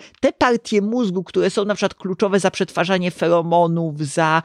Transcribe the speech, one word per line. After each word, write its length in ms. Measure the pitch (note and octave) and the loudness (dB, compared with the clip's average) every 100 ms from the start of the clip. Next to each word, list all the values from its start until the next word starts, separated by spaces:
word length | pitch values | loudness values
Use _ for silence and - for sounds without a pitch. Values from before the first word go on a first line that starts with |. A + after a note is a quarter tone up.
| - _ | -6 _
te 120 | C4+ | -2
partie 500 | - C4 A#3 - G3+ | 2 0 0 0 -2
mózgu, 420 | G3+ B3 A3 F3+ | 0 0 0 -2
które 260 | F3 - F#3+ | -2 0 0
są 140 | G#3+ | 0
na 100 | G3+ | -2
przykład 200 | G3+ G3 | -2 -4
kluczowe 460 | - F#3 F#3 G3+ F#3+ | -4 -8 -2 0 2
za 100 | F#3 | 0
przetwarzanie 600 | - F#3+ - F3 F#3 F3+ | -2 -4 -2 0 0 -2
feromonów, 960 | - E3+ E3+ E3 E3+ E3+ E3 E3 D3 D3 | -2 2 2 2 2 2 0 -4 -4 -4
za 360 | E3+ D#3+ D#3+ | 0 2 0